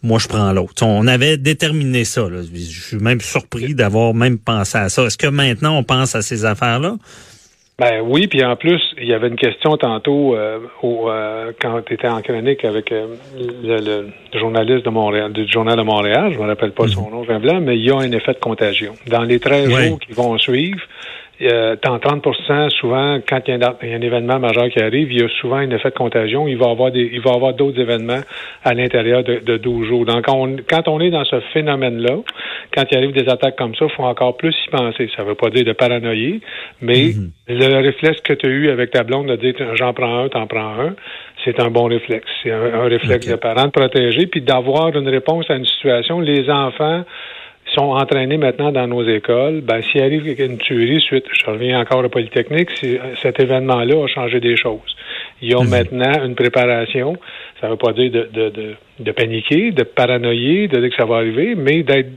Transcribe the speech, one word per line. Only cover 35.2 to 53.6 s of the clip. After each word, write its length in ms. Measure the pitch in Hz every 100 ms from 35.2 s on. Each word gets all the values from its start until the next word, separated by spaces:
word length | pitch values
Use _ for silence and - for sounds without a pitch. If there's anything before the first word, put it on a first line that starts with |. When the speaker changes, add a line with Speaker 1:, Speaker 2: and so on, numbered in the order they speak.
Speaker 2:
veut 100 | 101
pas 160 | 104 117
dire 160 | 113 113
de 60 |
paranoïer, 640 | 110 123 120 117 110 123 214 - - - -
mais 280 | 120 123 113
Speaker 1:
Mhm. 160 | 107 92 - -
Speaker 2:
le 340 | 123 131 135
réflexe 400 | 135 135 156 156
que 100 | -
tu 140 | 139 139
as 40 |
eu 200 | 135 147
avec 220 | 123 123
ta 100 | 127
blonde 240 | 117 135 139
de 80 | 120
dire, « 180 | 123 123 127 113
J'en 160 | 127
prends 320 | 123 123 120
un, 40 | 135
t'en 160 | 127 110
prends 340 | 113 107 107
un », 140 | 147 196 - - - -
c'est 160 | - 117
un 80 | 117
bon 160 | 117
réflexe. 460 | 120 117 - 113 - -
C'est 80 | 123
un, 300 | 110 113 113
un 80 | 120
réflexe 380 | 117 123 123 117
Speaker 1:
Ok. 60 |
Speaker 2:
de 40 | 117
parent 300 | 120 113 139
de 60 |
protéger, 540 | 143 131 135 123 117 180
puis 140 | 175
d'avoir 480 | 127 127 123 143 165 147
une 100 | 139
réponse 400 | 135 127 165 165
à 60 | 175
une 100 | 120
situation. 520 | - 139 123 117 170
Les 300 | 160 143 131
enfants 560 | 143 139 - 151 170 175 - - - - - -
sont 160 | - 143
entraînés 480 | 135 135 139 131 156
maintenant 320 | 143 120 147
dans 160 | 135 123
nos 160 | 123 117
écoles. 540 | 110 - 120 139 156
Ben, 220 | 127 113
s'il 180 | 110 143
arrive 400 | 135 151 151 131
une 160 | 131 120
tuerie, 440 | - 123 117 151
suite, 240 | - 135 -
je 180 | - -
reviens 300 | 107 123 127
encore 240 | 113 127
à 40 | 123
Polytechnique, 640 | 123 113 - 117 151 170 -
si, 180 | 135 123 131 123
cet 200 | 131 120
événement-là 640 | 131 131